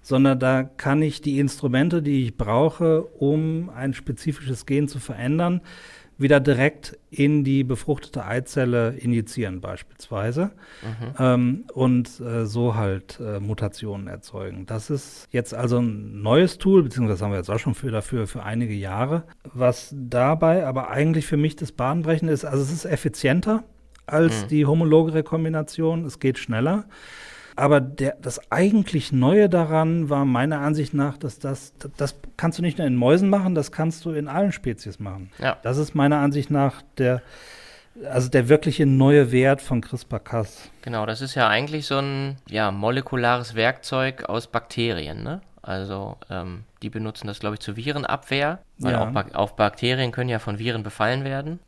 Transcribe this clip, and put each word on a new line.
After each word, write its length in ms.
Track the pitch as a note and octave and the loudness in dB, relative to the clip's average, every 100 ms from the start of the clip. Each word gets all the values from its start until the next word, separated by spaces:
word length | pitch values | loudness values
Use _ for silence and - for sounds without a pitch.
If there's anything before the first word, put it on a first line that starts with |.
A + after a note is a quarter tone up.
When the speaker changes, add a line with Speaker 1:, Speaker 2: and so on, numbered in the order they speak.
Speaker 1:
sondern 380 | - C3 C3+ C3 | 0 4 4 4
da 240 | C3 C3 | 2 0
kann 400 | C3+ - - C#3+ | -2 -6 -2 2
ich 200 | D#3 - | 0 -2
die 160 | - C#3 | -4 0
Instrumente, 640 | C#3 - C#3 B2+ E3 E3+ | 0 0 -2 2 2 0
die 220 | D3 C#3 | 0 0
ich 120 | A#2+ - | 0 -4
brauche, 680 | G#2 A2+ D#3 - E3 D#3+ | 0 2 2 2 2 2
um 680 | - - C#3+ D#3 D#3+ D#3+ F3+ | 0 -2 0 2 0 -2 -6
ein 240 | A#2 C3+ | -6 -6
spezifisches 720 | C3 - A#2+ - C#3+ C3 B2+ - | -6 -6 -6 -6 -6 -6 -8 -2
Gen 220 | C#3 D3 | 0 0
zu 100 | C3+ | -4
verändern, 600 | - A#2 B2 D#3 F3 F3 - - - - - _ | -10 -6 -2 0 0 0 -4 -20 -20 -20 -20 _
wieder 220 | C#3 C#3+ | 4 4
direkt 580 | C3+ B2+ C#3 D#3 - - _ | 4 2 2 0 -18 -20 _
in 320 | - C#3+ D3+ | 0 2 4
die 220 | C3+ C3+ | 2 0
befruchtete 600 | B2+ B2+ - C#3 - C3+ | 0 -4 -2 -4 -4 -10
Eizelle 680 | G2+ A#2 C3+ - B2 A#2+ A#2 | -4 -6 -4 -2 2 2 0
injizieren 720 | C3 B2+ A#2 G#2 - G#2+ F#2 | -2 0 0 -2 -6 -6 -6
beispielsweise, 920 | F#2 F#2 - - - G#2 G#2+ B2 G3 - - - | -10 -12 -16 -20 -10 -4 -2 -2 -2 -4 -20 -16
Speaker 2:
Mhm. 320 | A2+ A2+ A#2 C#3+ | -12 -10 -10 0
Speaker 1:
ähm, 460 | C3 B2 B2 C3+ B3 | 2 4 4 0 -6
und, 460 | - B2+ B2 A#2 - | 0 2 4 0 -6
äh, 260 | A#2+ A#2 A2 | -6 -4 -2
so 300 | A2 A#2+ A2 | 0 0 0
halt, 420 | G#2 F#2+ - - | 0 -2 -8 -12
äh, 220 | A2+ G#2 | -8 -6
Mutationen 680 | G2+ G#2+ G#2 - A2 G2+ F#2+ | -6 -4 -6 -6 -10 -8 -10
erzeugen. 580 | F#2+ - G2+ F#2+ F#2+ | -14 -14 -12 -10 -10
Das 260 | F#2 A2+ - | -10 -10 -6
ist 360 | C#3+ - - - | -6 -6 -20 -6
jetzt 220 | B2 A#2+ | -4 -4
also 260 | A2 A#2+ B2 | -4 0 2
ein 420 | - G#2 G#2 G#2 | 2 -2 -10 -6
neues 360 | G#2 C3+ F3+ - | 2 4 4 2
Tool, 260 | F#3+ F#3+ | 4 6
beziehungsweise 400 | C#3+ B2+ A#2 F#2+ | 4 0 0 0
haben 80 | G#2 | -2
wir 60 | G2 | -2
jetzt 120 | F#2 | -2
auch 80 | G#2+ | -4
schon 160 | - | -2
für, 160 | - C3+ | -4 -4
dafür 380 | A2 - B2+ G#2 | -6 -4 -4 -4
für 160 | A#2 | -6
einige 300 | G#2 A2+ A#2+ | -6 -4 -4
Jahre. 500 | G#2 G2 F#2+ C3 E3 E3 - | -4 -6 -4 -2 -2 -6 -18
Was 500 | - B2 B2+ A#2+ - C#3+ | -16 0 2 2 -6 -12
dabei 680 | B2 B2 C3 D#3+ D#3+ F3 D3 | -4 0 2 4 4 4 2
aber 200 | C3 C3 | -4 -4
eigentlich 380 | C3+ D3+ D#3+ - | 0 2 2 0
für 100 | D3 | 0
mich 200 | D3+ D3 | 0 -2
das 160 | D3 | -10
Bahnbrechende 600 | - C3 E3 D#3+ D#3+ D#3+ | -4 -2 0 0 0 2
ist, 120 | D3 | -2
also 180 | D3+ C#3 | 0 -2
es 80 | C#3 | -2
ist 140 | D#3+ | -4
effizienter 800 | - D#3+ C#3+ - C3+ F3 G#3 A3 - _ - - - | -4 -2 -2 -2 2 2 2 -2 -2 _ -20 -20 -4
als 380 | D3+ E3 A2 | 2 4 2
Speaker 2:
Mhm. 40 | G#2 | 0
Speaker 1:
die 160 | D3+ C#3+ | 2 4
homologe 480 | D#3 E3 D#3 D#3+ | 4 6 6 6
Rekombination, 880 | D#3 D#3 E3 D#3+ D#3+ D3+ - D#3+ E3 | 0 -2 -2 -2 -4 -6 -2 -2 -2
es 160 | D#3+ - | -6 -2
geht 180 | C3 B2+ | -2 -2
schneller. 460 | - A2+ C3+ G3 G#3 - - - - - - - | -4 -2 0 0 -4 -18 -20 -20 -20 -20 -14 0
Aber 240 | C#3+ D3 | 4 4
der, 360 | C3 C#3+ C3+ - | 4 -2 -4 -4
das 300 | C3 - - | -10 -10 -4
eigentlich 640 | C3 F#3+ G#3+ G3 D#3+ - | 2 4 4 2 -2 0
Neue 360 | C3 B2+ G3 G3+ | 2 6 6 6
daran 640 | F3 D#3+ D#3 D#3+ E3+ D3+ | 4 2 2 2 2 0
war 140 | C#3+ | 2
meiner 340 | C#3 A#2+ C#3 D#3 | 2 2 0 0
Ansicht 340 | C#3+ D#3 C#3+ | 0 0 0
nach, 240 | C#3+ C#3+ C#3 | 0 -2 -4
dass 220 | C#3 - | -10 -8
das, 340 | C3+ C3+ - _ C#3 - | -8 -8 -12 _ -18 -6
das 200 | C#3 - - - | -6 -6 -16 -4
kannst 220 | E3 D#3+ | -4 -2
du 40 | |
nicht 160 | E3+ D3 | -4 0
nur 80 | D3+ | 0
in 80 | B2 | 2
Mäusen 340 | B2 E3 G3 | 6 6 6
machen, 240 | G3+ F#3 | 2 2
das 160 | E3+ C#3 | 0 -4
kannst 340 | - D#3+ D#3+ | -2 -4 -2
du 60 | E3+ | -6
in 160 | D#3 D3 | -6 -4
allen 240 | D3+ G3+ | 0 0
Spezies 480 | - - A2 G#2+ F#2 | -2 -6 -6 -10 -10
machen. 320 | G#2 F#2+ F#2+ - | -10 -10 -14 -6
Speaker 2:
Ja. 180 | C3 - | -4 -4
Speaker 1:
Das 160 | A#2 C3 | -4 -2
ist 160 | D3+ | -2
meiner 240 | D#3 C#3 D3 | 2 2 4
Ansicht 320 | C#3+ C#3+ C3+ | 2 0 0
nach 320 | D3 C3+ - - - | 2 0 -2 -16 -2
der, 240 | B2+ B2 - - - - - - _ - - | 0 0 -4 -20 -20 -20 -20 -20 _ -16 -4
also 180 | B2+ B2+ | -2 2
der 200 | C3+ A#2+ | 2 6
wirkliche 380 | D3+ E3 C#3 D3 | 4 4 2 4
neue 440 | C3+ C3+ D3 B2+ | 6 8 8 6
Wert 320 | B2 C3 C#3 | 4 4 2
von 200 | - A#2+ | 0 -4
crispr-Cas. 840 | - B2 - A2 - A#2+ G#2 - - - | -2 -10 -8 -10 -6 -4 -4 -10 -20 -16
Speaker 2:
Genau, 240 | - A#2 G#2+ | -8 -4 -4
das 140 | A2+ | -4
ist 160 | C3 C3+ | -6 2
ja 100 | A#2 | 4
eigentlich 400 | G#2+ C#3+ D3+ C#3+ | 4 0 -6 -4
so 120 | C#3 | -2
ein, 400 | C#3 C3+ C#3 C3+ - | -2 -4 -6 -8 -8
ja, 220 | G#2+ G#2+ | -2 -2
molekulares 840 | G2 G#2+ C3 C3 B2+ A#2+ B2 A#2 | 0 -2 -2 -2 -2 0 0 -2
Werkzeug 680 | A2 A2+ C3 - C3 C3 C3+ | 0 0 0 -4 -2 -2 -4
aus 240 | - A2 - | -6 -6 -4
Bakterien, 760 | - - - A#2 F#2 D2 F#2+ | -6 -6 -4 -2 -2 -6 -8
ne? 180 | A#2 F3 - - - | -8 -10 -12 -20 -10
Also, 520 | F#2+ G2 G2 G2+ - - | -8 -6 -8 -10 -14 -12
ähm, 360 | F#2 F2+ F2+ A2 _ | -10 -10 -12 -16 _
die 80 | G#2+ | -10
benutzen 360 | A2 A2 A2 G#2 | -8 -8 -8 -10
das, 120 | G2+ | -8
glaub 140 | G#2+ | -8
ich, 60 | G#2 | -8
zur 140 | - G#2 | -10 -8
Virenabwehr, 840 | B2 D3 C3+ C#3 - C3+ D3 F#3 - _ | -6 -6 -4 -6 -4 -2 -2 -4 -14 _
weil 140 | - | -2
Speaker 1:
Ja. 80 | A#2 | 0
Speaker 2:
auch 80 | - | 0
Bak-, 220 | B2 G2 | -2 -4
auch 180 | - G2+ | -2 -2
Bakterien 600 | - G#2+ - A#2+ B2+ B2+ | 2 0 2 -2 0 -2
können 160 | A#2 B2+ | -2 -4
ja 100 | A2+ | -4
von 200 | - G#2 | -4 -4
Viren 240 | A2 A#2 | -4 -4
befallen 420 | G#2+ - G#2+ B2+ | -6 -2 0 0
werden. 340 | C#3 C3+ C#3+ F3 | -4 -6 -8 -10